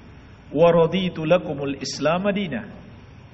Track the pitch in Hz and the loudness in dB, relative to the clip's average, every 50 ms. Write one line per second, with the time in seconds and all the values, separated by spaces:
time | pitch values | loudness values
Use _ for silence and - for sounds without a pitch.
0 | - - - - - - - - - - - 147 170 170 170 170 165 156 175 190 | -20 -20 -20 -20 -20 -20 -20 -20 -12 -4 2 4 6 6 6 6 4 4 2 -2
1 | 185 175 - 160 156 156 175 180 175 170 147 139 143 139 139 - - - - - | -2 -4 -4 -2 0 2 2 2 2 -2 -6 -6 -6 -6 -6 -6 -8 -10 -6 -2
2 | - 151 170 185 196 208 196 202 196 160 131 104 101 - - - - - - - | -2 0 0 0 0 -2 -2 -2 -2 -4 -6 -8 -8 -12 -16 -18 -20 -20 -20 -20
3 | - - - - - - | -20 -20 -20 -20 -20 -20